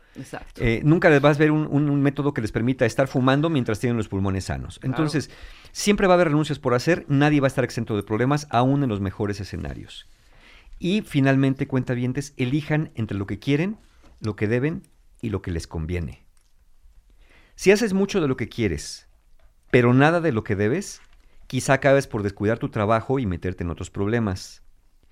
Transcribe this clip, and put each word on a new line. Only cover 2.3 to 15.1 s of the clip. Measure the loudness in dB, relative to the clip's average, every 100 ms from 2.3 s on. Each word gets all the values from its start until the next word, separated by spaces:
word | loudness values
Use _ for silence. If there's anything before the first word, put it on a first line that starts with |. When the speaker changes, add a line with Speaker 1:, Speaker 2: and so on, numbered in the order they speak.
Speaker 2:
que | -2
les | -4
permita | -2 -2 0 0
estar | 0 0
fumando | 2 2 2 2
mientras | 0 -2 -2
tienen | -2 -2
los | -2
pulmones | -2 -2 -2 -4
sanos. | -8 -8 -10
Speaker 1:
Claro. | -6
Speaker 2:
Entonces, | -2 -2 -2 -6 -14 -20 -20 -18
siempre | -4 0 2 4
va |
a | 6
haber | 4
renuncias | 2 0 -2
por | 0
hacer, | 0 2 0 2
nadie | 2 4 4
va | 2
a |
estar | 0
exento | -4 -4 -4 -4
de |
problemas, | -2 0 0 0 0
aún | 0 2 2
en | 0
los | -2
mejores | -4 -4 -4 -4
escenarios. | -8 -8 -10 -10 -14 -20 -20 -20 _ -20 -20 -20 -20 -6
Y | -2 -2
finalmente, | 0 0 2 4 2 0 -2
cuentavientes, | -4 -2 -4 -4 -6 -8 -6
elijan | -2 -2 -2 -4 -4 -6
entre | -6 -4
lo | -6
que | -6
quieren, | -2 0 0 -6 _ _ -20 _
lo | -8 -4
que | -2
deben | 0 -2 -4 -12 _ _